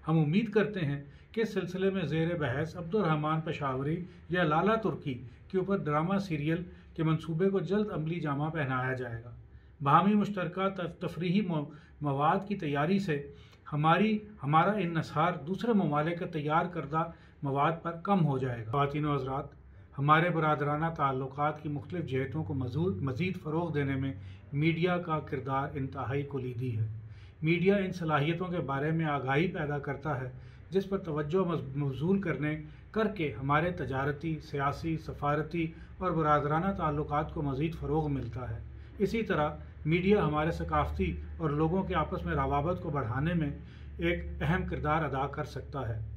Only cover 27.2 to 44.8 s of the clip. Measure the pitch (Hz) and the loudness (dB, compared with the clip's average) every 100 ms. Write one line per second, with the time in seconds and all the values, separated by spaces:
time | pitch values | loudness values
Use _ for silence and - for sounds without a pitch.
27.2 | - - 156 175 185 202 185 - 160 151 | -18 -2 2 4 4 4 0 -4 0 2
28.2 | 147 170 180 175 131 135 151 160 156 139 | 2 0 -2 -2 -2 -2 0 0 0 0
29.2 | 127 139 185 180 143 143 143 131 156 127 | 2 2 2 0 -2 -4 -4 -6 -4 -4
30.2 | 131 - - - - 185 196 196 165 151 | -6 -10 -16 -18 -2 -2 0 -4 -2 -4
31.2 | 147 185 175 147 123 139 139 123 165 196 | 0 2 2 -2 -4 -2 -2 0 2 2
32.2 | 175 135 151 156 - - - 214 208 196 | 2 -2 -2 -2 -8 -16 -6 0 0 0
33.2 | 147 110 135 147 175 170 127 135 143 143 | -4 -2 2 2 2 -2 -4 -2 -2 -2
34.2 | 165 151 - 143 139 143 165 160 - 123 | -4 -6 -4 -2 -2 -2 -4 -4 -6 -2
35.2 | 147 147 151 170 160 - - - 185 160 | 0 0 0 -2 -4 -6 -16 -4 -2 2
36.2 | 151 147 143 156 190 196 156 147 147 151 | 4 4 4 2 0 0 0 0 0 -2
37.2 | 156 170 143 135 165 165 135 151 151 139 | -2 -2 -2 0 -2 -2 -2 0 0 -2
38.2 | 113 117 113 110 - - - - 190 226 | -4 -8 -8 -8 -10 -16 -16 -2 0 0
39.2 | 196 165 151 156 - - 151 175 190 208 | 0 0 0 -2 -14 -6 0 2 6 4
40.2 | 156 151 156 - 165 151 147 - 180 - | 4 2 0 -2 0 2 0 0 -2 -2
41.2 | - - 160 147 160 190 185 175 151 180 | -8 -2 0 2 2 2 0 0 0 -2
42.2 | 170 156 139 147 156 175 170 143 113 131 | -2 0 2 2 0 -2 -2 -2 -2 0
43.2 | 160 175 147 - - - - - 170 170 | 0 2 0 -4 -12 -14 -14 -2 0 0
44.2 | - - 151 185 180 151 | -4 -2 0 0 0 -2